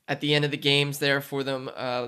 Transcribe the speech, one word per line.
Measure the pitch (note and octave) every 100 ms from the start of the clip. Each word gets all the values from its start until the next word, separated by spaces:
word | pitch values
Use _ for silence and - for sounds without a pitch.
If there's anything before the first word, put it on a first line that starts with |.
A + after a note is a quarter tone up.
| -
at | C#3+
the | D3
end | D3 D3
of |
the | C#3+
games | C#3+ C#3+ C#3+ C#3
there | C#3+ C#3
for | C#3 C#3
them. | C3+ C3+ C3 -
Uh, | B2+ B2